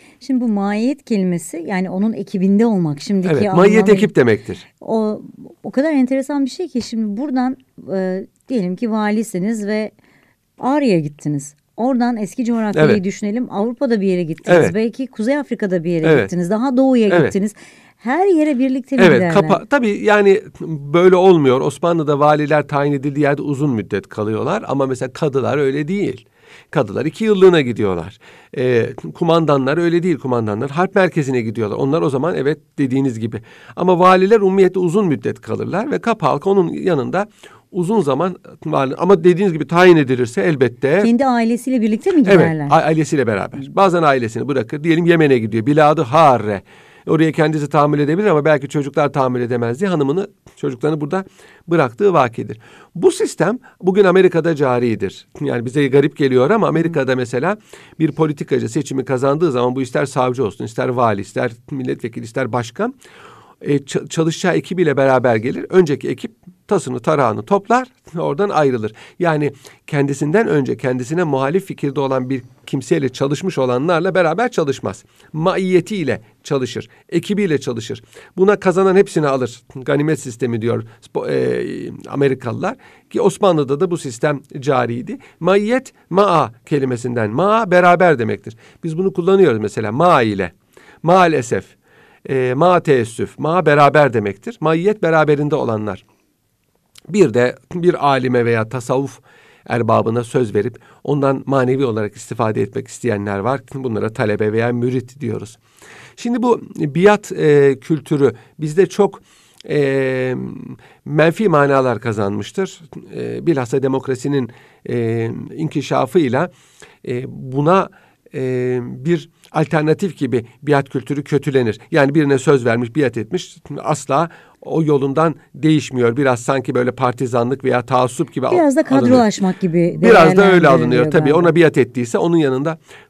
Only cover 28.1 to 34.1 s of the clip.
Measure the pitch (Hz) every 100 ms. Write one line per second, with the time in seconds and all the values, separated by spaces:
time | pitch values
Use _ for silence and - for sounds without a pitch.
28.1 | - - - _ - 127 117 113 - 165
29.1 | - 165 165 151 139 135 165 170 170 180
30.1 | 131 131 120 107 104 139 147 185 196 185
31.1 | 170 135 127 113 110 104 110 139 160 160
32.1 | 127 160 165 135 147 _ - 135 131 135
33.1 | 110 113 113 - - - - 180 175 185